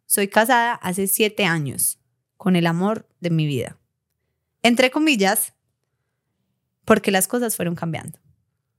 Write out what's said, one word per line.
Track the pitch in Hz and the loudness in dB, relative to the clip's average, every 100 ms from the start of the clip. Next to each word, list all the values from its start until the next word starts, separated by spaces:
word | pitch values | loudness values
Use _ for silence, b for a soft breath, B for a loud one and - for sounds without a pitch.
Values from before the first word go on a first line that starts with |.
| - | -4
Soy | - 196 | -2 2
casada | 214 226 240 233 | 2 4 2 0
hace | 233 185 180 196 | -4 -6 -4 -4
siete | - 214 208 | 0 0 0
años | 185 165 139 - - - _ _ _ _ | 0 0 -4 -4 -6 -6 _ _ _ _
con | 190 180 | 0 2
el | 170 | 2
amor | 165 196 220 - _ | 0 -2 -4 -10 _
de | 170 | -4
mi | 160 151 | -2 -2
vida. | 131 - - _ _ _ _ _ _ _ _ | -4 -6 -14 _ _ _ _ _ _ _ _
Entre | 233 240 254 | 2 4 2
comillas, | 302 311 233 190 226 - - _ _ _ _ _ _ _ _ _ _ _ _ - | 2 0 2 0 0 -4 -12 _ _ _ _ _ _ _ _ _ _ _ _ 2
porque | 214 - | 2 2
las | 190 190 | 0 0
cosas | 247 233 - | -2 -4 -4
fueron | 175 | -6
cambiando. | 160 165 151 - - _ _ _ _ _ | -4 -6 -8 -10 -16 _ _ _ _ _